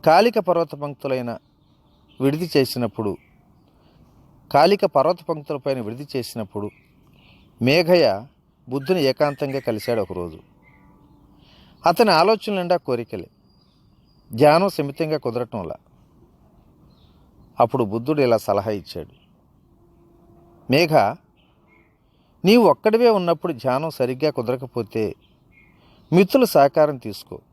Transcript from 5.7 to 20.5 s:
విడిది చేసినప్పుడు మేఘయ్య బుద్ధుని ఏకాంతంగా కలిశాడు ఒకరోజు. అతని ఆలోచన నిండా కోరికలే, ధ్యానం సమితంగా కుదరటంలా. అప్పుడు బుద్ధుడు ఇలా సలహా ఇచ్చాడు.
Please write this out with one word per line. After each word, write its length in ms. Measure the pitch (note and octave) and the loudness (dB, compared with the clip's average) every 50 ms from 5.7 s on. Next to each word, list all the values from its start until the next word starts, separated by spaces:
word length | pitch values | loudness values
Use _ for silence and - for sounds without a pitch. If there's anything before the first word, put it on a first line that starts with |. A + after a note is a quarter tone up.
| C3+ B2+ | -6 -4
విడిది 260 | A2+ G2+ A#2 B2 D3 C#3+ - | -6 -10 -10 -12 -14 -10 -8
చేసినప్పుడు 540 | C3 A#2 - - A#2+ A2 G2 _ G#2 G2+ G#2 _ _ _ _ _ _ _ _ _ _ _ _ _ _ _ _ _ _ | -8 -8 -8 -10 -12 -12 -10 _ -10 -10 -10 _ _ _ _ _ _ _ _ _ _ _ _ _ _ _ _ _ _
మేఘయ్య 680 | A#2+ B2 C#3+ E3+ F3 D#3+ F3+ F3 D#3 A#2 F#2+ G2 A#2 C#3 _ _ _ _ _ _ _ - | 0 2 2 2 2 4 4 4 4 2 0 -2 -8 -16 _ _ _ _ _ _ _ -8
బుద్ధుని 340 | B2 C#3 C3+ C#3 F#3 F3+ C#3+ | -8 -8 -4 -2 -2 0 0
ఏకాంతంగా 560 | C3 B2+ _ D3+ D3 C#3+ - D3 C#3 C3+ C#3 | -2 0 _ -2 -2 -2 -4 -6 -6 -6 -6
కలిశాడు 420 | - - A2+ G#2+ - - A#2+ A2+ | -4 -4 -6 -6 -4 -4 -4 -4
ఒకరోజు. 380 | G2 - F#2 F2+ F2 E2+ D#2+ - - _ _ _ _ _ _ _ _ - _ _ _ _ _ _ _ _ _ _ _ _ _ _ - _ _ _ - | -4 -6 -6 -10 -10 -10 -12 -16 -20 _ _ _ _ _ _ _ _ -20 _ _ _ _ _ _ _ _ _ _ _ _ _ _ -20 _ _ _ 0
అతని 260 | D#3+ F3 - A#3 G#3+ | 0 2 4 4 4
ఆలోచన 420 | F3 D#3 E3+ G3+ A3+ G#3+ - - G#3 | 6 4 4 4 2 0 -2 -6 -6
నిండా 240 | F#3+ F3 F3 F3+ | -6 -2 0 -2
కోరికలే, 520 | F3 _ - B2+ A#2 A#2 _ - F#2+ E2+ - _ _ _ _ _ _ _ _ _ _ _ _ _ _ _ _ _ _ _ _ - | -2 _ -4 -4 -4 -6 _ -10 -12 -12 -14 _ _ _ _ _ _ _ _ _ _ _ _ _ _ _ _ _ _ _ _ 0
ధ్యానం 360 | A2 C#3 D3 D3+ E3 F#3+ - | 4 4 6 6 4 2 0
సమితంగా 480 | - - D3+ C#3 C3+ - E3 D#3 D#3 | -2 -4 -6 -8 -4 -6 -4 -4 -4
కుదరటంలా. 580 | C#3+ - B2+ A2+ A#2+ B2 A2 - A2 F2+ D#2+ - - _ _ _ _ _ _ _ _ _ _ _ _ _ _ _ _ _ _ _ _ _ _ _ _ _ _ _ _ _ _ _ _ - _ _ - | -4 -4 -6 -6 -6 -8 -8 -8 -10 -10 -10 -12 -14 _ _ _ _ _ _ _ _ _ _ _ _ _ _ _ _ _ _ _ _ _ _ _ _ _ _ _ _ _ _ _ _ -20 _ _ -2
అప్పుడు 240 | B2 A#2 - C3 A#2+ | -2 0 0 -2 -2
బుద్ధుడు 380 | G2+ G2+ A#2 A#2 C3+ D#3 D3+ | -2 -2 -6 -4 -4 -2 0
ఇలా 160 | C#3 A#2+ A#2 | 2 2 2
సలహా 340 | A2 - - G2+ G2+ G2 A2+ | 0 0 -2 -2 -2 -2 -4
ఇచ్చాడు. 380 | G#2+ G2+ E2 - - F2 D2+ - _ _ _ _ _ _ _ _ _ _ _ _ _ _ _ _ _ _ _ _ _ _ _ _ - _ _ _ | -6 -6 -8 -12 -14 -14 -14 -14 _ _ _ _ _ _ _ _ _ _ _ _ _ _ _ _ _ _ _ _ _ _ _ _ -20 _ _ _